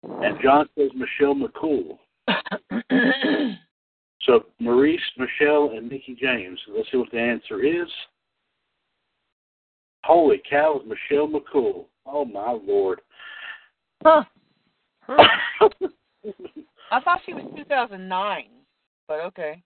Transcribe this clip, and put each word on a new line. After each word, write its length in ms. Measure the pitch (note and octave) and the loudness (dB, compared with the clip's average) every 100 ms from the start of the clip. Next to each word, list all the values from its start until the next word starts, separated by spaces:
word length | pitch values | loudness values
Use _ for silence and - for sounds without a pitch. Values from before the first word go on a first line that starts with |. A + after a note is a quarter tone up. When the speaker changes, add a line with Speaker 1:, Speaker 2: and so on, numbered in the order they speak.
Speaker 1:
And 340 | - - - - | -14 -6 -6 0
John 260 | C3 C#3+ D3+ - | 4 4 2 -2
says 140 | C#3 | -2
Michelle 400 | C3 B2+ - C#3+ | -2 -10 0 0
McCool. 640 | C#3 A#2 - D#3+ C#3 E2 - _ _ - | 0 -4 -6 -2 -2 -4 -12 _ _ -4
Speaker 2:
<laughs> 1300 | G3 - - _ G#3 - C4 B3 C4+ C4+ D#4 C#4 F#3 _ _ _ _ _ _ | -4 -4 -10 _ -8 0 2 2 0 0 -2 -2 -6 _ _ _ _ _ _
Speaker 1:
So 220 | - A#2+ - _ | 2 2 2 _
Maurice, 400 | A#2 B2 D3 E3 - - | 0 4 4 0 -6 -8
Michelle, 540 | B2+ - D3 D3 C#3+ | -8 0 2 2 0
and 140 | A2 A#2 | -4 -12
Mickie 260 | C3+ - A#2+ | -14 -14 -6
James. 400 | C3 A#2+ F#2 F#2 - | -4 -4 -6 -14 -10
Let's 220 | G#2 A2 | -8 -4
see 80 | B2+ | -2
what 120 | A#2 | -2
the 60 | A#2 | -2
answer 460 | A#2 A#2 - G#2 | -2 -4 -6 -2
is. 240 | C#3 E3+ E3+ - - _ _ _ _ _ _ _ _ _ _ _ _ _ _ _ _ _ _ _ | 0 0 -6 -12 -18 _ _ _ _ _ _ _ _ _ _ _ _ _ _ _ _ _ _ _
Holy 380 | - E3+ D#3 C3+ - | 4 6 6 2 0
cow, 320 | C#3+ D#3 C#3+ | 2 2 0
it's 40 | A2+ | -6
Michelle 420 | G#2 - C#3+ D3+ | -12 -2 0 0
McCool. 580 | D3+ - C#3+ A2 F#2 - _ | -4 -2 -2 0 -4 -12 _
Oh, 220 | - C#3+ C3 | -8 -6 -6
my 320 | G2+ A2 A#2 G2 | -6 -6 -6 0
Lord. 340 | G2+ F#2+ F2+ _ _ - - - - _ _ _ _ | 0 0 -4 _ _ -20 -18 -18 -18 _ _ _ _
Speaker 2:
Huh. 200 | D#4+ D#4 B3+ _ _ _ _ _ _ _ | 6 6 2 _ _ _ _ _ _ _
Speaker 3:
Huh. 280 | - C4 - - - - | -2 6 8 6 -4 4
Speaker 1:
<laughs> 100 | G#4 - F4+ _ _ _ G#4+ - F#4 - - _ - | 4 4 -10 _ _ _ -16 -16 -18 -20 -20 _ -4
Speaker 2:
I 100 | A#3 | -2
thought 200 | D4 F4+ | 0 -2
she 80 | - | -2
was 120 | - - - | -14 -14 -18
two 80 | |
thousand 420 | F#3+ C#4 A#3 G3 F#3 | -4 -2 -2 -8 -6
nine, 420 | F#3 G3+ F3 A#2 B2+ _ _ _ _ _ | -4 -4 -6 -10 _ _ _ _ _ _
but 140 | D#3 | -8
okay. 420 | F3 F#3+ D#3 E3 | -8 -10 -12 -12